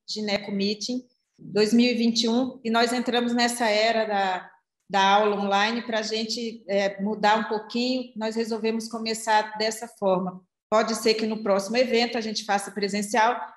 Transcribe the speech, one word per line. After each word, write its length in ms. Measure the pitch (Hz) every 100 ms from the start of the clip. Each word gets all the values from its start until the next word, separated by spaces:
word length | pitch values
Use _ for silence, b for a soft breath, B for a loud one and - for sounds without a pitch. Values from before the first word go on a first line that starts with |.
Gineco 460 | - 214 208 202 208
Meeting 560 | 196 202 208 - 254 - _ _ _
dois 340 | 156 196 214
mil 160 | 233 247
e 60 |
vinte 300 | 220 233 226
e 40 | 233
um 300 | 233 262 -
e 60 | 226
nós 220 | 226 247
entramos 400 | 247 233 233 240
nessa 380 | 240 240 240 226
era 340 | 214 226 226 214
da, 440 | 202 190 180 - _ _ _ -
da 180 | 196 196
aula 280 | 202 214 202
online 500 | 202 196 214 233 226
pra 160 | 220
gente, 600 | 214 220 220 240 226 226 180
é, 340 | 196 196 196
mudar 380 | 202 214 208 220
um 60 |
pouquinho. 680 | 220 214 - 240 247 254 247 214
Nós 180 | 220
resolvemos 540 | 226 226 226 220 226 220
começar 680 | 226 226 220 226 214 214 -
dessa 300 | 220 220 233
forma. 560 | - 196 185 185 180 - _ -
Pode 280 | 214 226 226
ser 180 | 233
que 140 | 220 220
no 160 | 220
próximo 320 | 220 196 196 233
evento 420 | 247 233 240 240
a 20 |
gente 240 | 220 208
faça 280 | - 202 202
presencial, 680 | 202 196 208 208 240 214 214 -